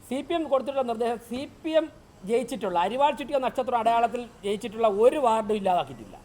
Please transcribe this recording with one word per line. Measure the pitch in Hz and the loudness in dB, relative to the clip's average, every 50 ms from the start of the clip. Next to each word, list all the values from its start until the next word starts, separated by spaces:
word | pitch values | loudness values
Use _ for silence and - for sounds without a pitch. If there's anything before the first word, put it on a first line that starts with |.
| - - | -8 -6
സി | 240 277 285 | -6 -6 -4
പി | - 339 | -4 -4
എം | 339 320 269 | -4 0 0
കൊടുത്തിട്ടുള്ള | 269 262 247 269 269 269 262 240 | 0 0 0 0 -2 -2 -2 -2
നിർദ്ദേശം, | 233 220 240 233 240 233 233 - | -2 -2 -2 -2 -2 -4 -8 -10
സി | 226 254 285 294 - - | -10 -10 -10 -10 -14 -10
പി | - 320 320 320 | -8 2 2 2
എം | 320 311 - - - - - - - 185 | 2 2 -8 -18 -20 -20 -20 -16 -6 -2
ജയിച്ചിട്ടുള്ള, | 226 233 262 247 269 208 233 196 180 175 233 | 0 0 0 -2 -6 -4 -4 -2 0 2 0
അരിവാൾ | 202 226 254 277 294 294 - | 0 2 2 2 2 2 -2
ചുറ്റിയ | 285 233 285 269 262 | -6 -2 -2 0 0
നക്ഷത്രം | 233 - - 254 233 247 233 | 0 -2 -2 -4 0 -2 0
അടയാളത്തിൽ | 220 226 233 233 233 233 214 240 247 226 - - 185 | 2 2 4 4 2 0 -2 -6 -10 -10 -16 -10 -6
ജയിച്ചിട്ടുള്ള | 202 208 208 233 240 202 226 233 220 196 202 226 | -4 -4 -4 -6 -8 -4 0 0 2 4 6 6
ഒരു | 247 302 311 277 | 6 6 6 2
വാർഡും | 233 220 220 220 208 214 214 | 2 2 2 0 0 -2 0
ഇല്ലാതാക്കിയിട്ടില്ല. | 190 190 180 175 147 131 135 110 110 98 85 - - | 2 2 2 2 0 -4 -8 -16 -16 -18 -18 -20 -20